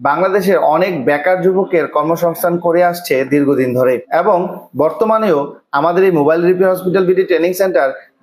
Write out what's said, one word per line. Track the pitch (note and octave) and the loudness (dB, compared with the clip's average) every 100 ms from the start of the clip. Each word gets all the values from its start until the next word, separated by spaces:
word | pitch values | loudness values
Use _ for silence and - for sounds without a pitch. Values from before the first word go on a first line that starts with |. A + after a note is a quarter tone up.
বাংলাদেশের | C3+ D3 F#3+ G3 F#3 E3+ | -4 0 0 0 0 2
অনেক | D3 D#3+ F#3+ E3 | 2 0 0 -2
বেকার | B2 C#3+ F#3 F#3 | -2 -2 0 0
যুবকের | F3+ F#3+ F#3+ E3+ C#3 | 0 0 0 -2 0
কর্মসংস্থান | D3+ D#3 E3 E3+ E3 F3 F3 | -2 -2 -2 -2 -2 -2 -2
করে | F3 E3+ | 0 2
আসছে | F3 F3 - C3 | 2 -2 -2 -2
দীর্ঘদিন | C3 C#3+ C#3 C3 B2+ | 0 0 2 0 0
ধরে | B2 B2+ A#2+ - | 0 0 0 -2
এবং | D#3 G3 F3+ F#3+ - - C3 | -2 2 0 -2 -8 -14 -2
বর্তমানেও | D#3 - A3 A3 G#3+ D3 C#3 - _ | -2 0 0 0 2 0 -2 -10 _
আমাদের | C#3+ E3 F3+ | -2 0 2
এই | F#3+ | 2
মোবাইল | E3 C#3+ E3 | 2 2 2
রিপেয়ার | F3 F3+ F#3+ | 2 2 0
হসপিটাল | F3+ F3+ F#3+ F3+ | 0 -2 0 2
বিডি | F#3 | 2
ট্রেনিং | F#3+ E3 E3+ | 2 0 0
সেন্টার | F#3 F#3+ E3+ C3+ - - _ | 0 0 0 -2 -4 -18 _